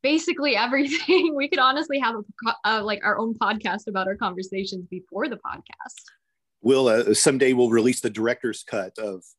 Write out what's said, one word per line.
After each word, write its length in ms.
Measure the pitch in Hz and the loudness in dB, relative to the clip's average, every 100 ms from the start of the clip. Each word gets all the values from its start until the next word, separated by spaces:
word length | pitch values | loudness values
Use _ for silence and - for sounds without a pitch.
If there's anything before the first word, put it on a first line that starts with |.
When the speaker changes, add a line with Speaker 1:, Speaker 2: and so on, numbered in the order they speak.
Speaker 1:
basically 520 | 262 320 320 - 285 214 | 2 0 0 -2 0 0
everything. 760 | 240 269 277 302 - 370 320 | 0 0 0 -2 2 2 4
<laughs> 20 | 294 | 0
We 140 | 277 | -2
could 80 | 277 | 2
honestly 400 | 262 277 311 285 | 2 2 -2 -2
have 140 | 240 | -2
a 80 | 220 208 - 226 | -4 -10 -8 -6
co-, 80 | - | -4
uh, 200 | 214 220 | -2 -2
like, 200 | 208 208 | -2 -4
our 140 | - 208 | -2 -2
own 160 | 226 | -2
podcast 540 | 220 208 214 214 190 - | -2 -2 0 -4 -6 -6
about 180 | 190 190 | -4 -4
our 100 | 202 | -2
conversations 720 | 202 180 190 196 190 190 180 | -4 -4 -8 -6 -6 -8 -10
before 360 | 185 185 190 285 | -14 -10 -6 -6
the 80 | 220 | -6
podcast. 640 | - - - - - - - _ _ _ _ _ | -12 -12 -16 -18 -18 -18 -20 _ _ _ _ _
Speaker 2:
We'll, 260 | 110 135 127 | 2 4 6
uh, 260 | 110 113 107 | 4 4 4
someday 380 | - 135 131 | 4 4 2
we'll 180 | 127 120 | 4 4
release 300 | 113 117 127 | 4 4 0
the 100 | 117 | -4
director's 500 | 107 113 123 120 104 | -2 -2 -2 -4 -8
cut 380 | - 113 92 - | -8 -8 -8 -8
of 240 | 107 95 - | -8 -8 -14